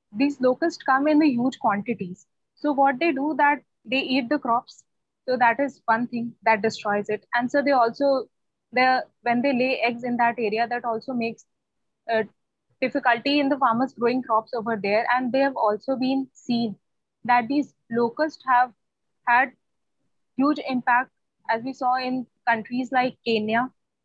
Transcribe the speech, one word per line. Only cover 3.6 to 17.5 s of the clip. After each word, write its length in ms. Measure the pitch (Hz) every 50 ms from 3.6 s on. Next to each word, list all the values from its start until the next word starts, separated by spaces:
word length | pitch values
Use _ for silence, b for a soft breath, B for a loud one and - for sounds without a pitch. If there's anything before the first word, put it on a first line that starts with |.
| _ _ _ _ -
they 160 | 220 254 269
eat 280 | - 262 254 277 240 226
the 100 | 294 285
crops. 460 | - - 175 - - - - _ _ _ _ _ _ _ _ _ - 254
So 80 | 247 233
that 200 | 247 233 226 254
is 220 | 285 254 - - -
one 200 | - 226 226 240
thing 280 | - 240 233 233 233 - _ -
that 180 | 226 220 202
destroys 460 | 202 220 - - - 214 202 208 208 -
it. 180 | 214 208 _ - -
And 160 | 240 247 247
so 120 | - 285
they 100 | 247 285
also, 560 | 277 254 226 233 - - 277 277 269 262 214 - _ _ _ _ _ _ _ _
the, 320 | 226 247 254 254 262 247 - - _ _
when 200 | - 240 240 240
they 100 | 240 285
lay 280 | 262 240 254 262 262 - 226
eggs 200 | 247 233 240 247
in 140 | 247 240 240
that 180 | 240 233 233 247
area, 300 | 226 202 208 220 233 226
that 160 | 240 247 240
also 300 | 233 226 226 - 262 254
makes, 300 | 240 226 226 220 - - _ _ _ _ _ _ _ _ _ _ _ _ -
uh, 120 | 226 220 220 226 _ _ _ _ _ _ _ _ _ -
difficulty 580 | 262 247 - 277 - 247 240 233 - 277 285 294
in 120 | 277 269
the 80 | 285 262
farmers 340 | 269 240 226 233 269 -
growing 300 | - - 233 233 254 262
crops 300 | 240 - 220 220 226 - -
over 200 | 233 208 233 226 202
there. 240 | 190 196 208 226 233 - 247
And 160 | 254 262 240
they 100 | 233 269
have 140 | 269 277 262
also 420 | - - 208 214 202 - 269 269
been 320 | 233 254 262 269 269 262 -
seen 440 | _ _ _ - 240 233 233 214 190 - _ _ _ _ _ _ _ _ -
that 220 | 220 240 247 233
these 280 | 226